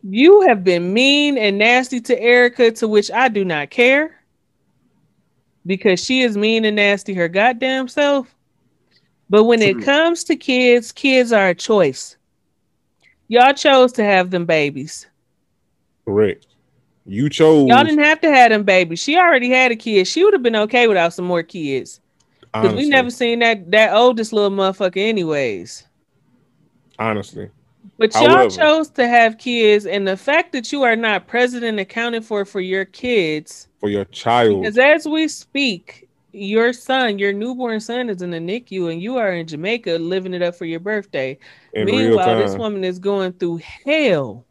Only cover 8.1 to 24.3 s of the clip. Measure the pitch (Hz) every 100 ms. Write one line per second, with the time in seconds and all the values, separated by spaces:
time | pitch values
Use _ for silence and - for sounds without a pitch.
8.1 | 277 247 _ _ _ _ _ _ _ _
9.1 | _ _ 208 226 233 202 226 214 285 330
10.1 | 339 - 311 - 247 247 240 233 - 277
11.1 | 262 240 226 190 170 - 214 151 131 -
12.1 | _ _ _ _ _ _ _ _ _ _
13.1 | _ _ 233 254 277 311 269 254 247 208
14.1 | 190 180 180 170 160 147 143 156 - -
15.1 | _ _ _ _ _ _ _ _ _ -
16.1 | 101 104 - _ _ _ _ _ _ -
17.1 | 101 143 - 156 160 135 247 320 302 294
18.1 | 311 330 269 233 214 196 185 170 170 -
19.1 | 330 349 269 247 262 254 226 233 208 185
20.1 | 311 403 392 240 220 214 247 233 190 170
21.1 | 185 180 175 160 180 147 135 - - _
22.1 | _ _ _ _ 214 226 - 294 269 247
23.1 | 240 240 233 233 214 170 214 214 208 247
24.1 | 233 220